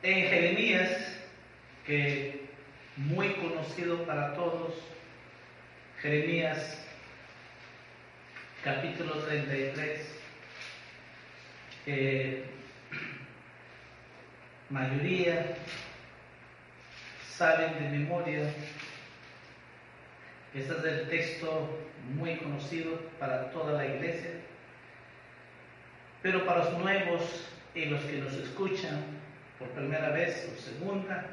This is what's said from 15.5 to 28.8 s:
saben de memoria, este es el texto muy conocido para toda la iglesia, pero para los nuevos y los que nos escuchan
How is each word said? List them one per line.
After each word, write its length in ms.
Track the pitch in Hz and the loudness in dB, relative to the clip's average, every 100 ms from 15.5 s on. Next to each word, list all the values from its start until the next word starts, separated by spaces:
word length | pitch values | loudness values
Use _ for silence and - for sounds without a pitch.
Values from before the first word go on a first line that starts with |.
| - - - - - - - - - - - - - - - - - - | -2 -6 -8 -10 -12 -16 -18 -20 -20 -20 -20 -20 -20 -18 -16 -14 -12 -12
saben 460 | - 170 160 160 | 4 8 8 6
de 240 | 156 143 143 | 2 0 2
memoria, 560 | 147 175 165 151 151 - - - - - - - - - - - - - - - - - - - - | 2 2 2 0 0 -2 -8 -10 -12 -12 -14 -18 -18 -18 -20 -20 -20 -20 -20 -20 -20 -20 -18 -18 -10
este 180 | 139 139 | -6 -2
es 140 | 160 160 | 0 2
el 240 | 156 160 | 2 2
texto 680 | 165 165 165 165 160 147 - - - 123 | 2 2 0 0 0 0 -4 -8 -10 -6
muy 220 | 147 165 165 | -2 0 -2
conocido 640 | 147 143 143 165 160 165 - - | -2 -4 -2 -2 -2 -4 -6 -6
para 300 | 139 - - | 0 0 0
toda 240 | 165 151 | -2 2
la 140 | 147 135 | 2 2
iglesia, 420 | 139 165 165 170 170 - - - - - - - - - - - - - - - - - - | 0 -2 -2 -4 -8 -10 -16 -20 -20 -20 -20 -20 -20 -20 -20 -20 -20 -20 -20 -20 -20 -20 -4
pero 240 | 185 185 180 | 2 4 6
para 200 | 175 165 | 6 6
los 120 | 170 | 4
nuevos 460 | 190 196 175 170 165 - - - - | 4 4 4 2 2 -2 -8 -12 -10
y 120 | 170 151 | -2 0
los 180 | 147 | 0
que 140 | 139 147 | 0 -2
nos 140 | 131 135 | -2 -4
escuchan 800 | - - 190 - | -6 0 2 2